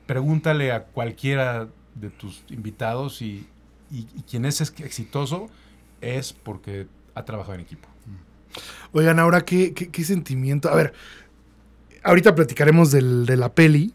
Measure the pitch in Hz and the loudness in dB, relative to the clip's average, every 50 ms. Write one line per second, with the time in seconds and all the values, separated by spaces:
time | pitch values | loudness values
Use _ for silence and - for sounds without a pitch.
0 | _ - 127 131 135 151 160 156 156 165 151 147 139 131 120 113 - - - 123 | _ -8 -6 -4 -2 0 -2 0 0 -2 -2 0 -2 -2 -4 -4 -8 -10 -10 -8
1 | 117 117 110 - - 135 139 135 131 123 120 117 110 110 - _ _ _ - 110 | -8 -8 -8 -6 -4 -2 -2 -2 -2 -2 -4 -6 -8 -12 -16 _ _ _ -18 -16
2 | 104 101 - - - 98 90 - _ - - 113 107 107 101 - 120 110 117 127 | -16 -16 -16 -16 -18 -18 -18 -18 _ -18 -16 -14 -14 -14 -10 -8 -6 -6 -6 -6
3 | 139 135 - - 117 107 101 101 - - _ _ _ _ _ _ _ - 147 120 | -8 -10 -10 -12 -12 -12 -12 -14 -18 -20 _ _ _ _ _ _ _ -16 -14 -14
4 | 113 - - 156 - - - 117 123 143 147 - 156 - - - 151 135 - - | -14 -16 -16 -20 -16 -10 -8 -6 -4 -4 -4 -4 -6 -6 -8 -12 -16 -14 -12 -12
5 | 110 - - 143 143 127 165 185 220 226 - _ _ _ _ _ _ _ _ - | -12 -8 -6 -6 -6 -6 -6 -8 -10 -12 -18 _ _ _ _ _ _ _ _ -14
6 | - 120 127 135 131 - - - - 113 101 98 - 104 98 98 95 - _ _ | -10 -8 -8 -8 -8 -10 -14 -16 -14 -14 -14 -14 -12 -14 -12 -12 -14 -16 _ _
7 | _ _ - 113 - - 110 104 92 101 95 90 85 - - - - - - _ | _ _ -18 -16 -14 -12 -12 -12 -12 -12 -14 -14 -16 -18 -20 -20 -20 -20 -20 _
8 | - 107 98 90 - _ _ _ _ _ - - - - - - - - - 156 | -20 -20 -20 -20 -20 _ _ _ _ _ -20 -20 -20 -20 -20 -20 -12 -4 0 2
9 | 160 165 160 165 165 170 175 180 170 - 180 185 185 175 - - 175 160 147 175 | 4 4 4 4 4 4 4 2 2 0 0 0 0 0 -2 -8 -12 -10 -8 -6
10 | 160 160 196 175 143 - 131 131 131 135 143 143 156 160 147 160 156 135 - - | -4 -2 -2 -2 -2 -4 -6 -4 -2 -2 -2 -2 0 2 2 2 2 0 -2 -10
11 | - - - - - _ _ _ _ _ _ _ _ _ _ _ _ _ - - | -20 -20 -20 -20 -20 _ _ _ _ _ _ _ _ _ _ _ _ _ -14 -4
12 | - 185 175 185 170 214 165 160 156 - - - 143 151 160 170 170 143 143 139 | 2 4 6 6 6 6 6 6 2 0 2 2 4 6 8 8 6 6 6 4
13 | 127 127 123 123 120 120 131 123 120 120 - 165 165 156 151 147 170 233 | 4 4 2 2 2 2 2 0 0 2 4 6 6 8 6 4 2 0